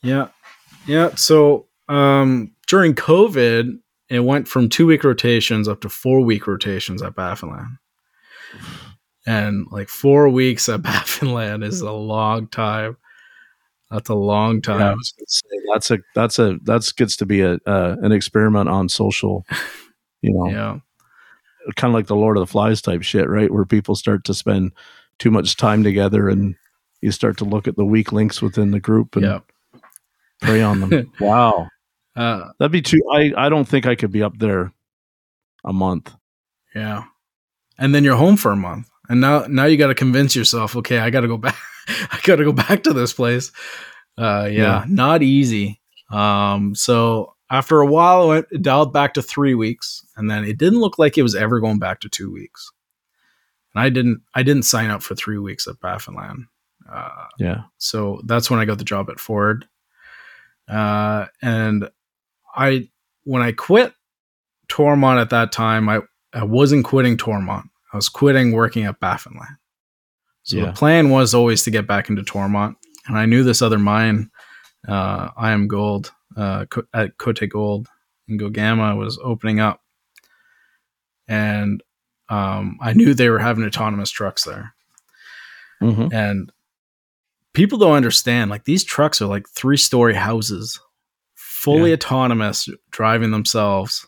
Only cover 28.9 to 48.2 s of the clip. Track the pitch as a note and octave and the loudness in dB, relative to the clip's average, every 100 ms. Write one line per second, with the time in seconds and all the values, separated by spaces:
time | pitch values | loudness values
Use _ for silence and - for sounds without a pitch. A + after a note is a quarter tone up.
28.9 | A2 A2+ - G2 G2 _ _ _ _ _ | 0 0 0 -2 -2 _ _ _ _ _
29.9 | _ _ _ _ _ C3 A2 G#2+ G2+ F#2+ | _ _ _ _ _ 0 2 2 0 2
30.9 | D3 A#2+ - G2+ A2+ A#2+ G2 E2 _ _ | 0 -2 -4 2 4 4 2 -4 _ _
31.9 | _ _ - A#2+ G#2 E2+ _ C#3+ E3+ C3+ | _ _ -6 -4 -4 -10 _ 0 0 2
32.9 | D#3+ C3 D3 D3+ - C#3 D#3 C3+ C#3 B2+ | 2 4 2 2 2 2 2 2 0 0
33.9 | A#2+ G#2 G#2 G#2 G#2+ G#2+ F#2+ F#2 _ _ | -2 -2 -2 -2 -2 -2 -2 -4 _ _
34.9 | _ _ _ _ _ _ _ - F#2+ F#2 | _ _ _ _ _ _ _ -8 -2 -2
35.9 | F2+ - _ _ _ _ _ _ G#2+ G#2+ | -4 -8 _ _ _ _ _ _ -12 -10
36.9 | G#2 - _ _ _ _ _ _ _ C3+ | -10 -14 _ _ _ _ _ _ _ 2
37.9 | C#3+ C#3+ B2 E3 G3+ A#2 G2+ F2+ F#2 A#2+ | 4 4 6 6 6 4 -2 -4 -10 -14
38.9 | _ _ A#2+ C3+ D3 A2 C3+ C#3+ D3+ C#3+ | _ _ 2 4 2 0 0 4 4 4
39.9 | C3 C3 B2+ C#3 B2+ A2 A#2 G#2+ B2 A2 | 2 2 2 2 2 0 0 -4 -6 -2
40.9 | A#2+ A2+ B2+ A#2+ A2+ B2 - - - - | -2 0 0 -2 -2 -6 -8 -14 -20 -10
41.9 | - - - - - D3+ C#3+ - G3+ D#4+ | -10 -8 -2 4 4 4 2 2 2 2
42.9 | C#3+ A#2+ - A#2+ B2 B2 - - - - | 0 -2 0 0 0 -4 -14 -18 -18 -20
43.9 | - _ - A2+ G#2 G#2 G#2 G#2+ G2+ A2+ | -20 _ -4 -2 0 -2 2 2 2 0
44.9 | G3 C3 E3 C3+ C#3 C3 G#2+ G2+ G#2 _ | 2 4 4 4 4 2 0 -4 -6 _
45.9 | _ _ G#2+ G#2 G2+ G2+ G2+ G2+ G#2 - | _ _ -2 2 2 2 0 -2 -4 0
46.9 | A#2+ A#2 A2+ G2+ _ _ C3 - D#3 C#3+ | 2 2 0 -4 _ _ -4 2 4 4
47.9 | D#3 E3+ F#3 | 4 6 6